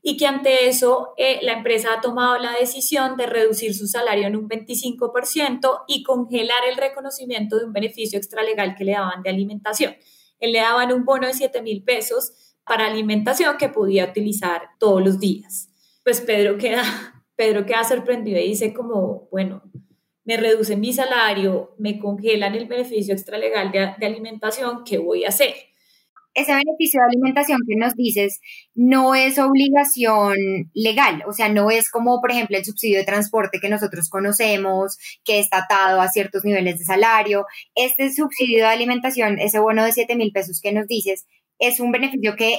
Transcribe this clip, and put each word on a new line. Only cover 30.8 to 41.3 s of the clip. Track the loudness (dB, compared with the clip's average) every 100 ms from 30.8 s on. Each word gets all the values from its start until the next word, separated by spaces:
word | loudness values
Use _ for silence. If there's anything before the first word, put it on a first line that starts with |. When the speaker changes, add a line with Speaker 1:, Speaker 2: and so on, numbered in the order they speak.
| 0 4 2 2 -8
Speaker 2:
o |
sea, | -2 2
no | 4 4
es | 2 2
como, | 0 2 2
por | 2
ejemplo, | 0 -2 -4
el | -4
subsidio | -4 0 2
de |
transporte | 2 0 0 0 -2 -4
que | -2
nosotros | -2 -2 -4 -6
conocemos, | -2 -2 0 2 2 0 0 -2 -6 -16 -12
que | 0 0
está | 2 0
atado | 2 2 4 4
a | 2
ciertos | 0 -2 -2
niveles | 0 0 0 -4
de | 0
salario. | 4 4 4 2 0 -2 -12 -8 -2
Este | 0 0 0
subsidio | 0 -2 0 2 4
de | 4
alimentación, | 4 0 0 -2 0 0 0
ese | 0 2
bono | 2 4
de | 2
siete | 2 0 0
mil | 0
pesos | -2 -4 -6
que | -2
nos | -2 -2
dices, | -4 -4 -6 -8